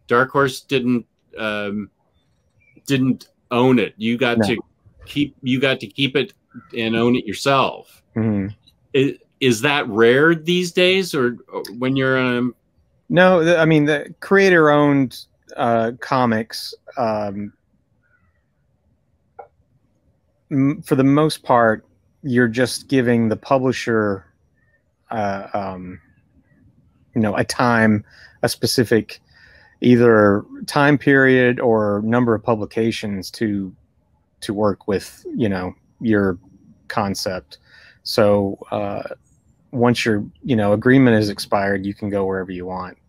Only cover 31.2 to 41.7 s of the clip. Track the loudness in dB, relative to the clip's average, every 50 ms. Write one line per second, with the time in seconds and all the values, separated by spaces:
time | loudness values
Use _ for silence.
31.2 | 4 4 4 4 2 2 0 0 0 0 0 0 0 0 -2 -2 -2 0 0 0
32.2 | 2 0 0 -2 -2 -2 -2 -2 -4 -6 -4 -4 -2 -2 -4 -6 -8 -8 -8 -10
33.2 | -10 -14 -8 -6 -6 -4 -4 -6 -8 -10 -12 _ _ _ _ _ _ _ _ _
34.2 | _ _ _ _ -10 -8 -4 0 0 0 -2 -2 _ -4 -4 -4 -6 -10 -18 -18
35.2 | -16 -12 -6 -4 -2 -2 -2 -4 -6 -8 -12 _ _ _ _ _ -2 0 2 2
36.2 | 2 0 -2 -4 _ _ _ _ _ _ _ _ _ -6 -4 -4 -2 -2 -4 -6
37.2 | -6 -8 -8 -10 -12 _ -20 _ _ _ -20 -20 -20 -20 _ _ _ -4 0 2
38.2 | 4 4 4 2 0 -2 -6 -10 -12 -10 -8 -8 -6 -8 -8 -10 -12 -12 -16 -16
39.2 | _ _ _ _ _ _ _ _ _ _ -4 0 2 2 2 2 0 -2 -2 -2
40.2 | -4 -8 -14 _ -4 -2 -2 0 2 0 0 2 4 4 6 6 6 6 4 4
41.2 | 2 -2 -4 -8 -6 -4 -2 -2 -2 -2